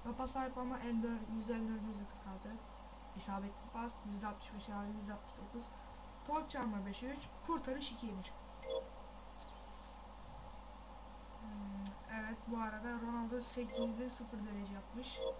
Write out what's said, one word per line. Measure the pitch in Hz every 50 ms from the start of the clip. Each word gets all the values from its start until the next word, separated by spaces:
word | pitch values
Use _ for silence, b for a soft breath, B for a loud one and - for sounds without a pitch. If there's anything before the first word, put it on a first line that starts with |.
| -
Topa | 233 226 240 262 254
sahip | - 269 262 254 254 254
ama | 247 247 254 247
Ender | 226 240 240 226 220 240 233 226 214 214 220
yüzde | 220 214 220 233
elli | 226 226 220
dört, | 220 214 208 220
yüzde | 214 202 208
kırk | 208 - - - 196 190
altı. | 190 - 208 220 226 - - - - - - - - - - -
İsabetli | 202 - - 196 196 196 202 - - - - -
pas | 233 233 240 - - -
yüzde | 208 202 196 202 214
altmış | 208 214 - - -
beş, | 208 196 -
yani | 208 202 202 208 208 214
yüzde | 208 202 208
altmış | 202 - -
dokuz. | - - 202 202 - 240 233 - B B B B B B - - - - - -
Top | 294 311 302 -
çalma | - 233 226 226 208 202 190
beşe | 202 196 - 240 254
üç, | 285 285 - - - - - -
kurtarış | 330 320 - 254 262 277 - -
ikiye | 233 226 - 226 196 190
bir. | 180 - - - - - - - - 262 262 262 262 - - - - - - - - - - - - - - - - - - - - - - - - - - - - - - - - - - - - - - - - - - - - - - - - - - -
Hmm, | 220 220 208 208 202 196 202 196 196 196 - - - -
evet, | 226 220 214 220 226 - - -
bu | 233 226
arada | 226 214 214 214 214 240 240 233
Ronaldo | 226 233 233 240 233 226 233 247
sekizde | 240 - - 247 247 226 - 254 233 233 220 220 247 254
sıfır | 247 - 233 226 - 214
derece | 208 208 202 202 202 196 202
yapmış. | 196 196 - - 233 254 - - - - - -